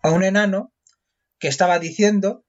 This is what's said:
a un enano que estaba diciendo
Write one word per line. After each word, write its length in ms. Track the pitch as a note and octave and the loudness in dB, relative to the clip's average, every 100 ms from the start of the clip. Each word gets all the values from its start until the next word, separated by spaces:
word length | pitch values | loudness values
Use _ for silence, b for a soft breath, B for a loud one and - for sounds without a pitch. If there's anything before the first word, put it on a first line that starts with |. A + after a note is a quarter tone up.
a 80 | D#3 | 2
un 140 | E3+ | 2
enano 500 | F#3+ G3+ G#3 F#3+ - _ _ _ _ _ _ _ | 2 0 0 -2 -8 _ _ _ _ _ _ _
que 100 | D3 | -8
estaba 280 | C3+ F3+ F3 | 0 2 0
diciendo 680 | E3 E3 G#3 G#3 G3 A#3 | -2 0 2 2 -2 -6